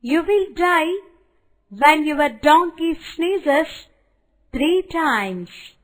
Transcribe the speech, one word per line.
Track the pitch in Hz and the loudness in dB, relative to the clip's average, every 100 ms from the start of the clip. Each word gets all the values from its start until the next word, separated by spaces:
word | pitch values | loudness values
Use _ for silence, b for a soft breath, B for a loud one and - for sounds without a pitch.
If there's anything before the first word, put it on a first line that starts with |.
You | 240 311 | 0 -2
will | 330 415 381 | 2 0 0
die | - 349 339 320 381 - _ _ _ _ _ _ | -2 2 2 0 -4 -10 _ _ _ _ _ _
when | 196 285 311 302 | 2 4 4 0
your | 285 294 | 0 0
donkey | 220 294 311 349 - 330 320 - | 0 4 4 2 -4 -6 -6 -10
sneezes | - 339 381 302 277 320 - - _ _ _ _ _ _ | -6 -4 -2 0 0 0 -8 -20 _ _ _ _ _ _
three | 247 294 359 | -4 0 0
times. | 370 330 311 226 196 180 175 - - _ | -2 -4 -2 -2 -4 -8 -12 -18 -20 _